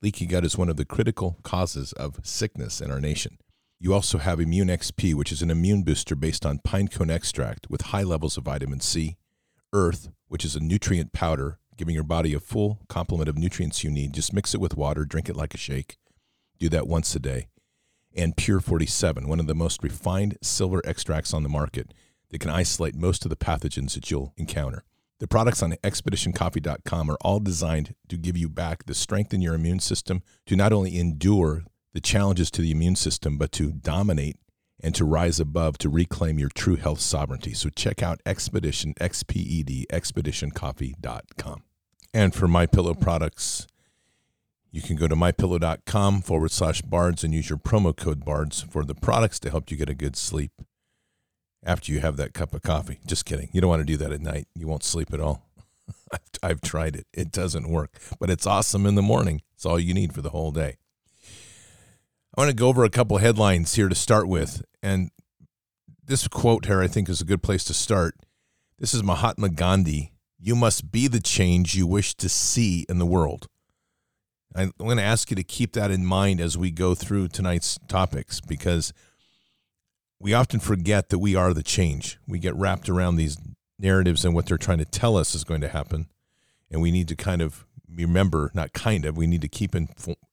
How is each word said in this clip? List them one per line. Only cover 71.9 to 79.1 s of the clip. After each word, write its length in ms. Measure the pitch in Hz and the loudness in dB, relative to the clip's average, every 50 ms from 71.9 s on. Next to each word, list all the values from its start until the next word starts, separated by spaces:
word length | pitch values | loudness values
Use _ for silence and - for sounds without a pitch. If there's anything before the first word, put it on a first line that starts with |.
| 92 101 98 - - | 2 0 0 -2 -2
to 120 | - - 90 | -4 -4 -2
see 560 | - - - - - 123 117 101 90 85 - - | 0 0 0 0 2 2 2 2 2 0 -2 -2
in 100 | 92 87 | 0 2
the 80 | 87 | 2
world." 420 | 87 90 90 80 71 65 - - - _ _ _ _ _ _ _ _ _ _ _ _ _ _ _ _ _ _ _ _ - | 4 4 4 2 2 -2 -6 -12 -18 _ _ _ _ _ _ _ _ _ _ _ _ _ _ _ _ _ _ _ _ -4
I'm 180 | 92 95 95 - - | -2 -2 -2 -2 -4
gonna 240 | 98 110 120 117 98 | -2 0 2 2 2
ask 280 | 104 113 110 - - | 2 2 2 0 -2
you 40 | - | -2
to 80 | 95 90 | -4 -4
keep 300 | - - - 120 110 - | -6 -4 -4 -4 -2 0
that 180 | 120 104 101 | 0 0 2
in 160 | 95 92 92 | 2 2 2
mind 340 | 90 95 95 98 98 95 85 | 2 2 4 4 4 2 2
as 160 | 85 85 78 | 0 -2 -2
we 140 | 85 90 92 | 0 -2 -2
go 240 | 82 82 92 90 90 | 0 0 2 2 2
through 340 | - - - 101 101 95 87 | 0 0 -2 -2 0 -2 -2
tonight's 520 | - - 95 90 87 87 - - - - - - | -2 -2 0 0 0 0 0 -2 -6 -6 -8 -2
topics, 520 | - 95 92 - - 69 - - - - | 0 0 0 0 0 -4 -8 -8 -10 -12
because 520 | - - 80 73 - 92 87 82 78 - - _ _ _ | -8 -6 -6 -2 0 0 0 0 0 -4 -8 _ _ _